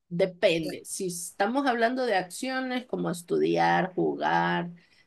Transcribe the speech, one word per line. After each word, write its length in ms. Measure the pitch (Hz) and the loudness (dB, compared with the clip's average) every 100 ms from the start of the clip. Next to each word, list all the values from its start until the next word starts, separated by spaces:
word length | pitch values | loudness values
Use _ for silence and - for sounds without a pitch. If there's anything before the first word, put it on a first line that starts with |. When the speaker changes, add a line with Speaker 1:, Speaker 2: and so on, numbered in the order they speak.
| - | -6
Speaker 1:
depende. 720 | 175 185 - 208 165 160 - | 0 0 2 2 2 -2 -6
Speaker 2:
Sí. 260 | - - 185 | -10 -6 -6
Speaker 1:
Si 160 | 170 - | -6 -8
estamos 360 | - 202 254 277 | -2 0 2 2
hablando 400 | 240 233 254 247 | 2 2 2 0
de 80 | |
acciones 720 | 190 175 - 254 262 262 254 240 | 0 -2 -4 -4 -2 -2 -4 -4
como 240 | 185 175 | -4 -2
estudiar, 840 | 170 - 160 156 165 170 175 180 | -4 -2 0 2 4 4 2 0
jugar, 760 | - 160 143 151 170 175 175 175 - _ _ | 0 -2 0 0 2 2 0 -4 -10 _ _